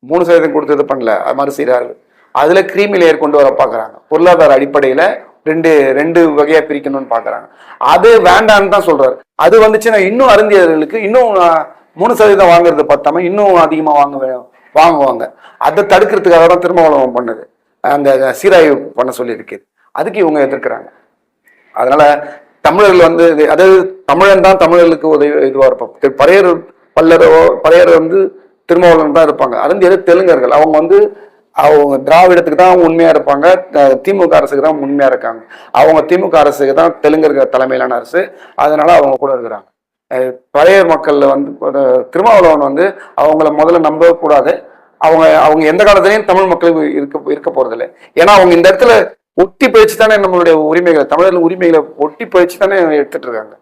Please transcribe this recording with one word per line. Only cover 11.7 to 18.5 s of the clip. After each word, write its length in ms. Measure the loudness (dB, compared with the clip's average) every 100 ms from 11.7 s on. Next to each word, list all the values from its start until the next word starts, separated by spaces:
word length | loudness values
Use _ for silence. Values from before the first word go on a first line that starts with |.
| _ _ -6
மூணு 200 | -4 2
சதவீதம் 340 | 2 4 4
வாங்குறது 340 | 4 2 0
பத்தாம 360 | -2 0 -2 -4
இன்னும் 360 | -4 -2 0 2
அதிகமா 380 | 0 -2 -2
வாங்க 240 | 0 -2 -4
வே-, 260 | -8 -8 -14 _ _ 0
வாங்குவாங்க. 480 | 0 2 -2 -4 -10 _ -20 _
அதை 260 | -4 -2
தடுக்கிறதுக்காக 640 | 0 0 2 0 2 4 4
தான் 120 | 2
திருமாவளவன் 560 | 0 0 2 0 -2 -4
பண்ணது, 280 | -8 -12 -16 _ _ _
அந்த 260 | -4 -2 0 0 -2
சீராய்வு 440 | -2 0